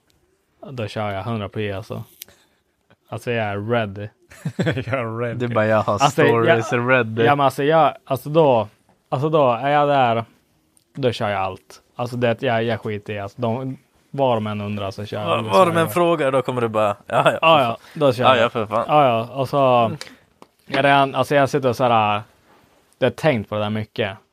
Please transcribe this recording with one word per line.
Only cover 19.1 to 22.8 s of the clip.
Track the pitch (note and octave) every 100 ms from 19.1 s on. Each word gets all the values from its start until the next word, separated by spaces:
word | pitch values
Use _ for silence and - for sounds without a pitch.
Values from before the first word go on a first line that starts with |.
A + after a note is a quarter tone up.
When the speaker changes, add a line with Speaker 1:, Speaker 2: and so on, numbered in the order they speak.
| A2+ A#2 C3
Speaker 1:
och | B2+
så | D3 C3 B2 A2 - - - _ _ - _ -
är | C#3
det | C#3
en, | C#3 C3+ C3
alltså, | B2+ C#3+
jag | C3+
sitter | D3 C3
och | A#2
så |
här, | B2 A2+ G#2+ G#2 A2 _ _ _ _ _